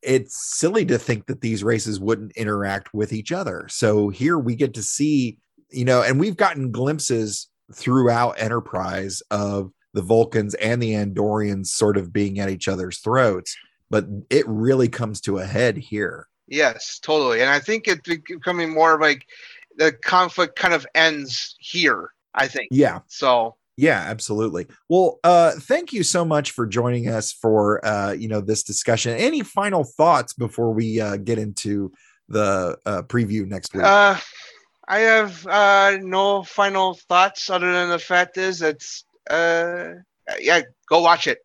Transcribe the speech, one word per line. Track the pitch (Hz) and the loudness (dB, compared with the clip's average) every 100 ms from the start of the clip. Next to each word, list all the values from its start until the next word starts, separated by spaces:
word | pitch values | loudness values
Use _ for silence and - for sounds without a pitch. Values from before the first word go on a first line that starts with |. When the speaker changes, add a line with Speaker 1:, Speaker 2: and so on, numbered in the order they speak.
Speaker 1:
it's | - 131 98 - | 2 0 0 -12
silly | - - 160 214 185 | -10 -2 0 0 0
to | 123 | 0
think | - 113 - | 0 -4 -4
that | 127 | -8
these | 113 110 | -4 -4
races | 101 110 110 101 | -2 -2 -2 -6
wouldn't | 98 113 107 | -2 -4 -4
interact | - 107 104 98 98 - | -8 -4 -4 -4 -6 -6
with | 107 104 | -6 -6
each | 110 107 | -6 -6
other. | 175 170 87 - | -6 -6 -8 -10
So | - 113 107 104 | -2 2 2 0
here | 95 135 170 | 0 0 0
we | 123 117 | 0 -2
get | 135 117 | -2 -2
to | |
see, | 101 - 151 147 123 - _ _ _ | -8 -2 0 0 0 -6 _ _ _
you | 131 123 | -4 2
know, | 123 | 2
and | 110 131 | 4 2
we've | 196 180 | 0 2
gotten | 196 156 131 | 0 0 -6
glimpses | 113 131 156 135 117 110 98 - _ _ | -4 -4 -2 -2 -2 -2 -6 -12 _ _
throughout | 101 - 131 123 117 120 - | -8 0 4 4 4 0 -2
Enterprise | 110 117 98 92 92 95 98 92 - | -2 -4 -4 -6 -4 -6 -6 -10 -6
of | 104 101 101 95 _ _ | -2 -2 -2 -4 _ _
the | - | -8
Vulcans | 90 113 113 113 104 101 | 2 4 4 2 -2 -2
and | 107 120 | -2 0
the | 117 | 0
Andorians | 107 101 95 104 107 104 98 98 | -2 -2 -2 -2 0 -2 -4 -6
sort | - 104 101 | 0 2 2
of | 90 | -2
being | 101 101 95 | -2 -2 -2
at | 98 | -6
each | 95 - | -4 -4
other's | 95 90 87 | -4 -6 -8
throats, | - 127 123 95 90 - _ _ _ | -2 2 2 2 -6 -16 _ _ _
but | 104 90 101 - | -2 -2 -10 0
it | 139 113 | 0 0
really | 107 117 131 120 | -2 2 2 2
comes | 120 117 104 | 0 -8 -8
to | - 98 | -6 -6
a | 95 | -4
head | 101 123 110 | 0 0 0
here. | 131 104 95 80 - _ _ | -6 -6 -6 -6 -18 _ _
Speaker 2:
Yes, | 139 143 113 - - | 2 2 0 -12 -14
totally. | - 156 135 113 | -2 0 2 2
And | 127 | 2
I | 143 | 2
think | 139 220 220 | 0 -4 0
it's | 175 - | -2 -2
be-, | 165 - | -8 -8
becoming | 170 185 175 165 | -10 -6 -4 -2
more | 156 160 | 2 4
of, | 156 | 6
like, | 156 139 _ - - - _ - | 4 0 _ -20 -20 -20 _ 0
the | 160 | 0
conflict | 151 - 185 180 180 170 - | 0 0 2 2 0 -4 0
kind | 185 165 | 0 0
of | 135 160 | 0 2
ends | 160 151 135 120 - - | 2 2 -8 -10 -10 -14
here, | - 180 156 107 87 _ _ - | -10 0 0 0 -4 _ _ -2
I | 135 | -2
think. | 139 113 | -2 -2
Speaker 1:
Yeah. | 131 135 90 _ | 2 2 2 _
Speaker 2:
So. | - 139 123 113 - _ - | -4 2 2 0 -6 _ 0
Speaker 1:
Yeah, | 147 113 80 | 2 2 -2
absolutely. | 110 - 107 110 85 - - _ | -8 -6 -2 -2 -4 -10 -16 _
Well, | 175 185 - | 2 2 2
uh, | 170 175 165 - | 4 6 6 2
thank | - 277 349 | -2 -2 -2
you | 240 | -4
so | 165 180 165 | -2 0 0
much | 151 143 | 0 -2
for | - 113 | -4 -4
joining | 101 120 123 117 | -2 -2 -2 -2
us | 113 107 | -4 -6
for, | - 113 110 104 104 104 | -2 2 4 4 2 0
uh, | 104 98 | -2 -2
you | 98 110 | -4 -4
know, | 107 | -4
this | 101 107 | -2 -4
discussion. | - 104 - 110 120 117 | -2 -6 0 0 0 -2
Any | 254 320 | -2 -2
final | 214 - 202 190 | -4 -2 0 0
thoughts | 139 - 175 151 120 | -2 2 4 4 0
before | - 117 - 117 | -6 -6 -2 -2
we, | 110 113 113 | 0 -2 -2
uh, | 107 101 | -2 -4
get | 101 113 | -2 -4
into | 107 98 107 104 98 _ _ _ _ | -4 -8 -6 -4 -6 _ _ _ _
the, | 104 104 98 90 - - | -2 0 0 -2 -6 -6
uh, | 101 | -6
preview | 85 120 110 107 95 | -2 -2 -2 -2 -6
next | 98 - - | -8 -8 0
week? | |
Speaker 2:
Uh, | 196 202 202 190 - - - - _ _ - | 4 6 6 2 -6 -20 -20 -20 _ _ -4
I | 196 | 0
have, | 226 220 208 170 180 | 4 4 2 -6 -2
uh, | 202 202 196 196 196 | 2 6 6 4 2
no | 190 190 196 202 | -2 0 2 0
final | 175 - 202 196 190 175 _ | -4 0 0 2 -2 -2 _
thoughts | 180 190 196 - | 2 2 0 -4
other | 185 175 | -2 0
than | 180 175 | 0 0
the | 170 | -2
fact | - 180 180 185 | 0 0 0 -2
is | 185 180 | -4 0
it's, | 160 151 - - _ _ - | -2 -2 -10 -16 _ _ -4
uh, | 160 170 170 170 175 170 175 180 _ - - | 0 2 0 -2 -6 -10 -14 _ _ -12 -4
yeah, | 196 226 - _ - | 2 2 0 _ 2
go | 160 | 4
watch | 170 170 - | 6 4 2
it. | 123 | -4